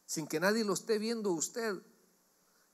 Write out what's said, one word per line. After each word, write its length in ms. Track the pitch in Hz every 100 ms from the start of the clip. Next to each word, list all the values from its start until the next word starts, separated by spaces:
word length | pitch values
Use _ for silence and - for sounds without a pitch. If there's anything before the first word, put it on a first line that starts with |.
| -
sin 200 | - 151
que 140 | 156
nadie 240 | 185 220
lo 80 | 208
esté 260 | 175 - 214
viendo 340 | 220 233 208
usted, 480 | 165 - 240 226 180 - - _ _ _ _ _ _ _